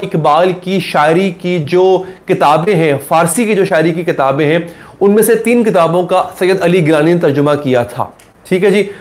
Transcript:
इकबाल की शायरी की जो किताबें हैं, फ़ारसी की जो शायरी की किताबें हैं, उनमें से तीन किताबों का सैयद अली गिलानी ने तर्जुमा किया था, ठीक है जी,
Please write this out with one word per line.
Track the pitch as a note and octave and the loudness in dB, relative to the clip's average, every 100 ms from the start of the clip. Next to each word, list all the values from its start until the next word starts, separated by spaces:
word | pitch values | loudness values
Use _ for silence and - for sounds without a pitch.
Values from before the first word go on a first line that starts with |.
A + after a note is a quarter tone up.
इकबाल | G3 E3+ D3+ D3+ F#3 | -4 -2 0 2 0
की | F3 F3+ F#3+ | -2 -4 -6
शायरी | - E3 D3+ E3 G3 | -2 0 2 2 -2
की | F3 F3+ F3+ | -4 -4 -4
जो | C#3 F3+ F#3 F#3 - - - | 0 2 2 2 -2 -12 -4
किताबें | D#3+ D#3 D#3+ F3+ F#3 | 0 2 2 2 2
हैं, | D#3+ C#3 | 2 -2
फ़ारसी | - E3 E3+ A#3+ A3 | 0 0 0 0 -2
की | G3+ | 0
जो | G3 | 0
शायरी | E3+ D#3+ | 0 0
की | E3 | -2
किताबें | E3+ D3+ C3+ C#3 D3 | -4 -2 -2 0 0
हैं, | E3 E3+ - - - | 0 -4 -14 -16 -2
उनमें | G3 G#3+ | 2 2
से | A3 A3 | 2 0
तीन | A3+ A#3+ | 0 0
किताबों | A3 F#3 E3 F3+ | 2 2 2 0
का | F3 F#3 - - | 0 -2 -2 -2
सैयद | F#3 F#3+ | -2 0
अली | F3 F#3 | 0 0
गिलानी | D3+ D#3+ D#3 | 2 2 2
ने | F3 | 2
तर्जुमा | E3+ C#3 C#3+ D3 | 0 0 0 0
किया | D3 B2 | 0 -2
था, | A#2+ B2+ A2 - - _ - | -2 -6 -10 -10 -20 _ -4
ठीक | F#3 | 0
है | G3+ | 2
जी, | G3+ G3 - | 2 -2 -6